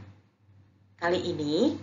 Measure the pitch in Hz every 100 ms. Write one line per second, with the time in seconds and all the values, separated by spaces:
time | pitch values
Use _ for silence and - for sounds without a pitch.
0 | - - _ _ _ - _ _ _ -
1 | 175 180 180 151 147 165 302 -